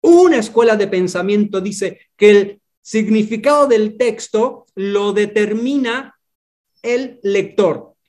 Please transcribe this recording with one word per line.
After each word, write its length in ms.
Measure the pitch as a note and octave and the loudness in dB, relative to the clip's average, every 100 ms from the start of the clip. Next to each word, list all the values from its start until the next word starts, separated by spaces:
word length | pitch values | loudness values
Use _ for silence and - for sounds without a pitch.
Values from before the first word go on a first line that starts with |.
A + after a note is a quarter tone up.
Una 340 | F#4 E4+ F4+ C#4 | 6 6 6 2
escuela 400 | G#3+ A3+ A#3 G#3+ | 0 0 2 2
de 120 | G3 | -2
pensamiento 720 | F#3+ F#3 F3+ F#3 G#3 G#3 G3 | -2 -2 -4 -2 -2 -2 -4
dice 380 | F#3+ G#3 F#3 - _ _ | -6 -8 -8 -10 _ _
que 120 | G#3 | 6
el 300 | G3+ G3+ - _ _ | 6 2 -8 _ _
significado 840 | - A3 G#3+ A3 G#3+ A3 C4 D4 C#4 | -6 -4 0 0 0 -2 0 2 4
del 300 | A3+ G#3+ G#3+ | 2 0 -2
texto 720 | A#3+ G#3+ - G#3+ B3 B3 _ | -4 -4 -6 -2 -2 -4 _
lo 400 | - G3 G3+ G#3 | -10 -4 -2 -2
determina 1040 | G3+ G#3 G#3+ G#3 G#3+ A#3+ C#4+ B3 B3 C4+ _ _ _ _ _ _ _ | -2 -2 -2 -2 -2 -2 -2 -4 -6 -10 _ _ _ _ _ _ _
el 360 | A3+ A#3+ C4 - | -4 -4 -4 -8
lector. 720 | G3 G3+ - - F#3+ - - _ | -2 -2 -2 0 0 -2 -12 _